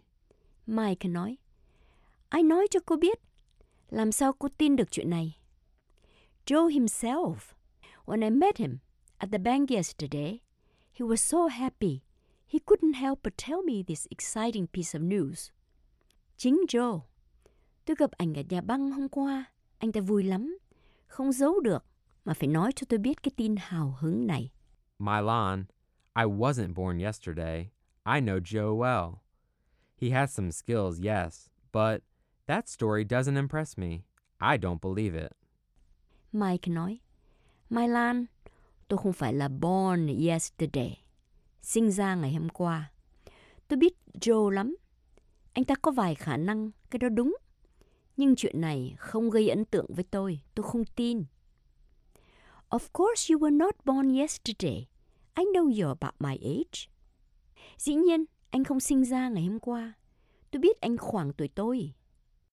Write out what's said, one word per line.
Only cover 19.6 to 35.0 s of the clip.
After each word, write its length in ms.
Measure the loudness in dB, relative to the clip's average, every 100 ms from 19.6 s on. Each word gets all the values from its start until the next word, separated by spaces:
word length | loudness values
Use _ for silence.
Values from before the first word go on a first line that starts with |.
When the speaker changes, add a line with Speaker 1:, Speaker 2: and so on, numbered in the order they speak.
| _ _
Speaker 1:
Anh 140 | -4
ta 100 | -2
vui 220 | 0 2
lắm. 340 | 2 0 -4 -8 _ _ _ _ _
Không 240 | -2 0
giấu 280 | 2 4 4
được 260 | 2 0 -4 _ _ _ -6
mà 80 |
phải 140 | -2 2
nói 240 | 2 2 -2
cho 100 | -2
tôi 100 | 0
biết 240 | 0 -2
cái 80 | -4 -2
tin 200 | -2 -2
hào 420 | -4 -4 -4 -2
hứng 280 | -2 0 0
này. 240 | -2 -6 -12 _ _ _ -6
Speaker 2:
Mylan, 640 | -2 0 2 2 0 -2 -6 _ _ _ _ 0
I 80 |
wasn't 500 | 0 2 0 0 -4
born 260 | -4 -4 -2
yesterday. 720 | -4 -6 -8 -6 -6 -6 -8 -16 _ _ -2
I 160 | 0
know 180 | 0 -2
Joe 380 | -2 -2 -2 0
well. 360 | 0 -2 -4 -10 _ _ _ _ _ _ _ _
He 120 | -2
has 220 | 0 0
some 200 | -2 -6
skills, 540 | -6 -2 -2 -2 -2 -2
yes, 440 | -2 -4 -8 -20 _ _
but 300 | 0 0 0 -6 _ _ _ -4
that 240 | -4 -6
story 340 | -4 0 0
doesn't 320 | 0 0 0 -2
impress 440 | -2 -4 -6 -6
me. 100 | -6 -8 -12 _ _ -2
I 180 | 0 2
don't 220 | 0 -4
believe 400 | -4 -2